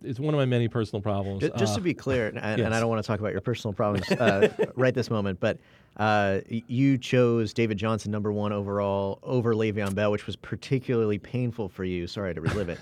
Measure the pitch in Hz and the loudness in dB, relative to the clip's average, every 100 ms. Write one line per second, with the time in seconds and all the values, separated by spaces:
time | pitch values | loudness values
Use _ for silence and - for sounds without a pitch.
0 | - 123 151 147 131 120 117 120 107 107 | -10 -6 -2 0 2 2 0 0 -2 -2
1 | 104 98 98 98 147 - 202 - 180 120 | -2 -2 -2 -2 -2 2 2 2 0 -2
2 | 131 131 107 - 107 110 110 113 113 113 | -2 0 0 -2 -2 0 2 2 2 0
3 | 104 104 104 95 127 117 110 95 107 101 | 0 -2 -2 -2 -2 -2 -4 0 0 0
4 | - 190 113 98 208 - - - 131 - | 0 2 4 4 2 2 -2 2 2 2
5 | - 113 139 90 110 - - - _ - | 0 0 -2 0 -2 -2 -8 -20 _ -2
6 | 107 104 101 98 - 117 - 120 139 131 | 2 4 2 0 -2 -8 -4 2 4 4
7 | - 127 123 117 107 - 113 104 110 110 | 2 4 6 4 0 0 0 0 0 0
8 | 104 107 104 104 104 104 101 101 101 98 | -2 -2 -2 -2 -2 -2 -2 0 0 0
9 | 98 - - 127 117 107 110 104 98 98 | -2 -6 -2 0 2 2 2 0 -2 2
10 | 104 104 - 92 - 104 - 135 - 120 | 2 0 -4 -10 -8 -10 -2 -2 0 0
11 | 107 104 - 123 123 113 98 - 92 90 | 0 -2 -4 -4 -4 -4 -8 -6 -4 -4
12 | 87 - 98 78 82 92 85 82 | -4 -6 -6 -4 -4 -2 -4 -8